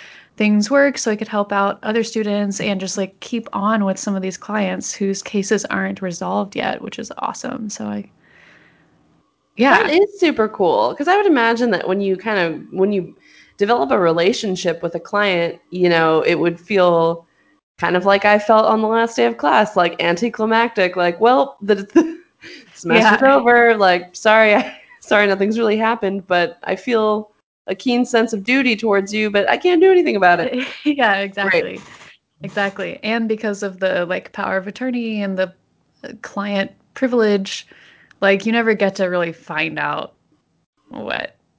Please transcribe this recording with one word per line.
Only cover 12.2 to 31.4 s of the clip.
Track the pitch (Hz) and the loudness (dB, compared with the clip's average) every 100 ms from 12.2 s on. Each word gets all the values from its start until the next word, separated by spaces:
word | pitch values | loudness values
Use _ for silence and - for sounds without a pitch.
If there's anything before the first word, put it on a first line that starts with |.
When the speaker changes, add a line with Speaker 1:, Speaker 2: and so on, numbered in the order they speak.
| 220 202 | -2 0
Speaker 2:
of, | 170 147 - | 0 -4 -8
when | 185 196 | -2 0
you | 202 165 - _ _ _ - | 0 -6 -12 _ _ _ -4
develop | 202 240 269 | 0 0 2
a | 226 | 2
relationship | 170 165 175 247 214 185 175 165 | 2 2 2 0 -2 -4 -4 -4
with | 170 170 | -4 -8
a | |
client, | - 208 208 180 170 - - | -4 -2 0 0 -2 -6 -10
you | 180 175 | 0 2
know, | 165 160 160 | 4 4 2
it | 165 165 | 2 0
would | 170 170 | 0 -4
feel | - 202 180 170 165 170 - _ _ _ _ - | -2 2 4 4 2 -2 -10 _ _ _ _ -6
kind | 170 180 | -2 0
of | 196 | 2
like | 196 208 | 2 4
I | 208 | 2
felt | 208 220 220 | 4 4 4
on | 220 | 2
the | 220 | 2
last | 226 233 233 | 0 0 0
day | 233 | -2
of | 226 | 0
class, | 294 220 214 190 | 2 2 2 2
like, | 175 - | 0 0
anticlimactic, | 170 170 233 - 220 226 233 220 180 185 | -2 0 -2 -2 0 0 0 0 0 0
like, | 175 175 | -2 2
"Well, | 226 262 269 - | 4 4 0 -4
the, | 202 196 | -2 -2
<laughs> | 202 | 2
the | 330 320 - _ _ - - - - | 2 2 -2 _ _ -20 -20 -20 -10
semester's | 170 226 220 208 | 0 4 6 4
Speaker 1:
Yeah. | 269 277 | 4 4
Speaker 2:
over, | 233 240 233 220 | 4 4 4 4
like, | 190 180 180 - | 4 2 -2 -2
sorry, | 220 220 220 208 | 2 4 6 4
<laughs> | |
I, | 262 - _ - | 0 -10 _ -14
sorry, | - 208 202 | -2 2 2
nothing's | 196 202 226 | 2 0 0
really | 226 214 | 0 0
happened, | 226 233 196 196 185 | 0 -2 -2 -4 -2
but | 180 170 - | 0 0 -4
I | - 190 | -8 -6
feel | - 233 214 214 214 _ _ _ - | -2 0 0 -2 -6 _ _ _ -10
a | 196 | -6
keen | 254 240 247 | -2 0 2
sense | 233 233 | 2 0
of | 214 | -2
duty | 196 262 262 214 | 0 2 2 0
towards | 226 196 196 | 0 0 0
you, | 214 214 | -2 0
but | 202 196 | 0 2
I | - | 2
can't | 359 349 | 2 4
do | 381 | 6
anything | 359 302 208 | 4 2 2
about | 180 170 | 4 4
it." | 165 247 262 - | 0 -4 -8 -6
Speaker 1:
<laughs> | 302 | -4
Yeah, | 285 226 196 | 0 2 0
exactly. | 196 202 | -2 -4